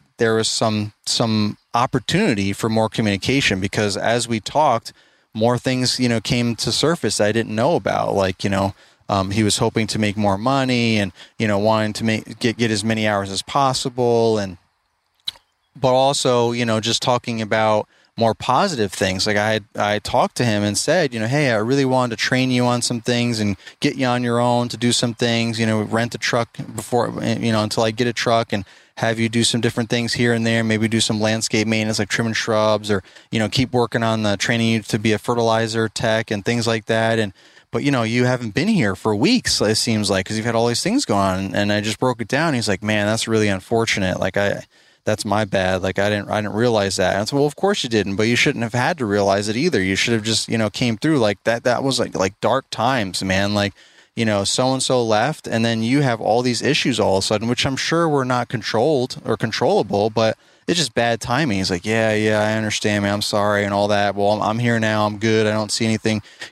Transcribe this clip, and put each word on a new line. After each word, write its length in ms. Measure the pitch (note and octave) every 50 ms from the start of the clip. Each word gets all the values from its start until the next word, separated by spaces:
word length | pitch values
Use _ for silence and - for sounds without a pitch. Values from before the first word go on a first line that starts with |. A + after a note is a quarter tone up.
| - _ _
there 200 | - A#2+ A2 A2
was 120 | A2+ A2 -
some, 460 | - - B2 A2 G#2+ G#2+ G#2 G#2+ - _ _
some 540 | - - - B2 A2+ A2 G#2+ G#2 G#2 - - _ _ -
opportunity 800 | A#2+ B2 - - C3 G#2+ - - F3+ A3 F#3+ A#2 G2 G2 G2 G2
for 160 | - - A2+
more 180 | A2 A2 A2 G#2+
communication 720 | - - A2+ G#2 G2+ F#2+ - - B2+ C#3 C3 - - F#2+
because 340 | F#2+ G2 - A2+ G#2+ G2+ F#2+
as 320 | G2 F#2 G#2+ A#2 B2 A2+
we 140 | A#2 A#2 G#2+
talked, 540 | - - - C#3 D#3 C#3+ A#2 A2+ - - - _ _ _ _ _ _ _ _
more 240 | A2 A2 A#2+ B2 A#2
things, 420 | - C3+ B2+ B2+ B2+ A#2+ - -
you 80 | B2+ A#2+
know, 120 | A#2 A2
came 360 | - - C3 A#2+ A#2+ A#2+ A#2
to 160 | - - A#2+
surface 480 | A2 - - D3+ E3+ - - G#2+ - -
I 120 | G#2+ G#2
didn't 220 | G#2+ A2+ A2 G#2+ G#2+
know 220 | G#2+ A#2 D3+ F3
about. 380 | B2+ F#2+ G2 G2 G#2 - G#2+ A2
Like, 280 | G2 F#2+ F#2 F#2+ -
you 60 | - G2+
know, 260 | G2 F#2+ G2 G2 - - - - _ _ _ -
um, 240 | G#2 G2 F#2+ G2
he 100 | G2+ A2
was 160 | A2 G2+ - -
hoping 280 | A#2 A2+ - A#2 A2 G2
to 100 | - G#2+
make 180 | G#2+ G#2 F#2+
more 220 | G#2+ G#2 G2+ F#2+ G2
money 580 | A2 C3 C3+ C#3 C3 B2+ B2+ A#2+ A#2+ A2+ A2
and, 160 | G#2+ G2+ F2+ - - - - _ -
you 80 | A2+
know, 120 | G#2+ G#2 G2
wanting 340 | G#2 A2 A2 A2 G#2+ G#2+ G#2
to 100 | - A2+
make, 340 | A2+ A2 A2+ - - A#2 -
get, 180 | - A#2+ A2
get 140 | - A#2+ A2
as 120 | A2 G2+
many 240 | G#2+ A2+ A2+ A2 G#2+
hours 240 | G#2+ G#2 G2+ G2 G2
as 120 | G2 F#2
possible. 960 | - - - C#3+ C#3 C3 B2+ - - C3+ A#2+ B2+ B2 A#2+ A#2 A2+ A2+ A2+ A2 G#2+
And, 180 | G2+ F#2+ F2+ - _ _ _ _ _ _ _ _ _ _ _ _ _ - - - _ _ _ _ _ _ _
but 160 | B2+ C3+ C3
also, 600 | B2+ C3 C3+ C#3 C#3+ - - C3 B2 A#2+ A#2 A#2
you 120 | A#2+ A#2+ A#2+
know, 160 | A#2 A2 A2
just 220 | G#2 A#2 A2 -
talking 400 | - C3 B2 A#2+ - B2+ A#2 A2
about 440 | A2 G2+ A2+ A2 A2 A2 G#2+ G#2+ - - _ _ _ _ _
more 180 | - A2+ A2+ G#2
positive 580 | - - - B2+ D3 F#3+ G3+ D#3+ A#2+ G#2 F#2+
things. 340 | - - G2+ F#2+ F#2 F#2+ -
Like 100 | G#2+ G#2
I 160 | G#2 G#2 A2
had, 120 | A2 A2 G2+ _ _
I 240 | G#2+ G#2 G#2 G#2 G#2+
talked 380 | - - - B2+ E3+ G3+ -
to 80 | - B2+
him 180 | A#2 G#2+ G#2
and 140 | G#2 G#2 G2+
said, 380 | - - D3 D#3 F#3 E3 C3+ A#2+
you 60 | A2+
know, 60 | G#2+
"Hey, 240 | A2+ C3+ D3+ D3+ C3
I 60 | A2+
really 300 | G#2 G#2+ A#2 C3+ C#3+ C3+
wanted 300 | C3 C3 B2+ B2 A#2+ A2+
to 60 | -
train 280 | - - C3 B2+ C3 C3
you 140 | B2+ B2 B2
on 180 | B2 B2 A#2+
some 180 | A#2 - B2 A#2
things 400 | - - A#2+ A#2+ A#2+ A#2+ A#2 A2
and 160 | G#2+ G2+ G2 - - - - _
get 160 | - D3 B2+
you 100 | C3+ C3
on 160 | B2 B2 B2
your 160 | B2 A#2+ A#2 A#2+
own 300 | A#2+ B2 A#2+ A#2+ A#2+ A#2
to 80 | -
do 160 | A2+ A#2+ A#2+
some 220 | A#2 - - A#2+ A2+
things, 440 | - B2 A#2 A#2 A#2 A#2 A#2 A2+ A2
you 80 | A#2
know, 140 | A2 A2 G#2+
rent 340 | G#2 G#2 G#2+ A2 A#2+ A2+ -
a 40 | A2+
truck 380 | - - - A#2+ A#2 - - - - - A#2
before, 360 | A2 - - B2+ A#2+ A2+ A2 A#2 G#2+
you 300 | A2 A#2 A2+ A2 A#2 A#2
know, 100 | A2+ G#2+
until 220 | G#2+ G#2+ - A#2+ A2+
I 60 | A2+
get 160 | A2 A2 B2
a 60 | A#2+
truck 400 | A2 - - B2 A#2 A#2 A#2 -
and 120 | A#2 G2+ G2 - - - - _ _
have 220 | - A#2+ A2+ A2+ A2+
you 120 | A2+ A2+
do 140 | A2 A#2 A2+
some 180 | - - A#2
different 260 | A2+ A#2+ - B2 A#2 A2
things 240 | B2 A#2+ A#2 A2+
here 220 | - - B2 A#2+ A#2
and 120 | A#2 A2+
there, 160 | A#2 A2+ A2+
maybe 260 | A2+ A2 A2 G#2 A2+ G#2+
do 120 | A2+ A2
some 200 | - - A2+ G#2+
landscape 460 | A2 A2 A2 A2 A2 - - A2 G#2+
maintenance, 320 | A2 A2 A2 G#2+ A2 A2 -
like 120 | G#2 -
trimming 240 | - - A#2 A2+ G#2+
shrubs 560 | - - - A2 G#2+ G#2+ G#2+ G#2+ G#2 G#2+ G#2
or, 120 | G#2 F#2+ - - - - - _
you 80 | - A2+
know, 100 | A2 G#2
keep 240 | - - C3 -
working 300 | - B2 A#2+ A2 - A#2+
on 200 | A2+ A2+ A2+ A2
the 140 | G#2+ G#2 G2+
training 320 | F#2+ - - A#2+ A#2 A2+ A2+
you 140 | A2+ A2
to 160 | G2+ - - A2
be 140 | G#2+ A2+
a 60 | G#2+ G#2
fertilizer 680 | - - A#2+ A#2 A2+ A2+ A2+ A2+ A2+ A2 A2 A2+ A2 A2
tech 420 | - - - A2+ A2 A2+ A2+ -
and 140 | A2+ G2+ F#2
things 220 | A2+ A#2 A#2+ A2
like 180 | A#2 A2+ A2+ G#2+
that. 320 | - A2+ A2+ A2+ A2+ A2+ A2+
And, 140 | G#2+ G2 - - - - - - _ _
but, 120 | - A#2+
you 80 | C3+ C#3+
know, 120 | C#3 B2
"You 240 | A2+ A2 A#2 B2 B2
haven't 260 | B2 B2+ B2 B2 A2
been 160 | F#2+ B2+ D#3+ A3
here 260 | A3+ F3 A2+ G2+ F#2
for 220 | - - A2 G#2+
weeks," 420 | G2+ C3+ G#3+ B3+ A#3 - - - -
it 140 | A#2 G#2 A2
seems 340 | A2 - B2 A2+ G#2+ G#2 F#2+
like, 160 | G2+ F#2 F#2
'cause 100 | - G#2+
you've 80 | A2 G#2+
had 100 | A#2+ A2+
all 120 | A2+ A#2
these 160 | A#2+ A#2+ -
things 240 | - F3 A#3 D4 -
going 140 | - A2 G2+
on." 340 | G2 F#2+ F#2 F#2+ G2 G2 -
And 180 | G2+ G2+ G2+
I 80 | G#2 G#2
just 180 | G2+ A2 G#2 -
broke 220 | B2 B2+ A#2+ A2+
it 80 | A2+ -
down. 240 | B2+ C#3 D#3+ E3+
He's 160 | C#3 A#2+ G#2 G#2+
like, 140 | G2 F2+
"Man, 240 | - G#2+ G#2+ G#2+ G#2
that's 200 | G#2 A2 A2 -
really 220 | A#2 A2+ A2 G#2+ G#2
unfortunate. 720 | G2 F#2 - - A#2 A2+ A#2 - - G#2+ F#2+ F#2 - G2
Like, 160 | G2 F#2+ -
I, 300 | G2+ G2+ G2+ - - - _ _ _ _ _ _ _ _
that's 200 | - G#2+ - -
my 220 | G#2+ G2+ G#2+ A2
bad. 360 | F#2+ - G2 F#2 F#2 F#2 F#2
Like, 160 | F#2+ F#2+ F#2+ -
I 120 | G2 G#2
didn't, 200 | G#2 G#2 G2 -
I 120 | G2+ G#2+
didn't 120 | G#2+ G2+ G2
realize 420 | G#2+ A#2+ B2 A2+ G#2+ G2 G2 -
that." 180 | - F#2 F#2 G2
And 80 | G2
I 20 | A2
said, 100 | - C#3
"Well, 120 | C#3 C#3+
of 100 | D3 -
course 260 | - - G3 G#3 -
you 60 | - B2
didn't, 280 | A2+ G#2+ F#2+ G2 G2
but 80 | F#2+ G#2+
you 120 | A#2 A#2+
shouldn't 260 | A#2 - D3+ C3+ A2+
have 120 | A#2 A2 A2+
had 240 | B2 B2 D#3 F3+ D#3
to 80 | B2+
realize 420 | G2+ G2+ G#2 G2 G2 G2 G#2 G#2 G#2+
it 80 | G#2
either. 260 | A#2+ D#3 F3+ C#3 G#2
You 140 | F#2 F#2 F#2+
should 160 | F#2+ - B2
have 100 | A#2 A2
just, 280 | G#2 A2+ A2 - - -
you 80 | A2+ A2+
know, 100 | A2 G#2
came 300 | - - B2+ A#2+ A2+ -
through 200 | - D#3 D#3+ C#3
like 240 | A2+ G#2 G2+ - _
that." 200 | A2 A#2 A#2 -
That 180 | B2+ A#2 B2
was 160 | B2+ C3+ B2+ A#2+
like, 160 | G#2+ F#2+ -
like 240 | - F#2+ F#2+ G2 _
dark 240 | - G#2+ A#2+ C3+ - _
times, 540 | - - A2 B2+ C3+ B2 G2+ F#2 F2 - G2
man. 300 | F#2+ F#2 F#2+ G2+ G2+ G#2
Like, 180 | G#2 G2+ G2+ - - - - _ - - _ _
you 120 | A2+ A#2
know, 180 | A2 G#2 G2+ G2+
so-and-so 580 | - - - B2+ C3 C3 C3 - - C3+ B2
left 440 | A#2 A2+ G#2+ G#2 A#2 C#3+ D#3 - -
and 180 | - - A2+ A2+
then 180 | A#2 A#2 A2+
you 200 | A2+ A#2 C3 D3
have 180 | C#3+ B2+ A#2 G#2+
all 220 | - G2 G#2+ A#2+
these 180 | B2 B2+ A#2+ A2+
issues 400 | G#2 A#2 D3+ - - D3+ A#2+ G#2
all 160 | G2+ F#2+ F#2+
of 80 | G2 -
a 20 |
sudden, 220 | - A2 G#2 A2+ A#2
which 160 | B2 - -
I'm 140 | C#3 C3+ C3
sure 280 | - - E3 E3 E3+
were 200 | D#3+ D3 C#3 B2+
not 240 | B2+ B2+ B2 - -
controlled 640 | - A#2 G2+ - - A2 A#2+ D#3 D#3 B2+ B2 - - - -
or 140 | B2+ A2+ -
controllable, 720 | - A#2 - - A#2+ C#3 G3 G3+ C3 G2 G2 G2+ G#2 A2+
but 260 | A2 A#2 A2+ A2 - - _ _ _ _ _ -
it's 100 | F3 F3
just 160 | D3+ - -
bad 260 | B2 A#2 A#2 A#2 A2
timing. 380 | - B2+ A#2+ C3 E3 C3+ G2 F#2+
He's 120 | F#2+ F2+
like, 140 | F#2+ F2 -
"Yeah, 280 | G#2+ A2 A2+ A2 A2
yeah, 280 | G#2+ G#2+ G#2+ G#2+ G#2+ G#2+
I 120 | G#2 G#2+
understand, 500 | A2 A2 A2 G#2+ - - - G#2+ G#2 G#2
man. 120 | G2+ G2+ G2+
I'm 80 | G#2
sorry," 420 | G#2 - - G#2 G2+ G#2 G#2 G2+ G2+
and 100 | G2+ G2+
all 140 | G2+ G#2 G#2
that. 260 | G#2 G2+ G2+ G2+ G2
"Well, 160 | G2+ G2+ G2+
I'm, 120 | G#2+ G#2
I'm 160 | F#2+ G2+ A2 A2+
here 180 | A#2+ A#2+ A#2 A2+
now. 280 | A2 A2 G#2+ G#2+ G#2+
I'm 120 | G#2+ G#2+ G2+
good. 300 | A2+ A2+ A2 A2 G#2+ G#2+
I 20 |
don't 220 | G#2+ G#2+ G#2+ G2+
see 120 | - - A#2
anything 380 | A2+ A2 G#2 - A2+ A2 G#2 - - - - - -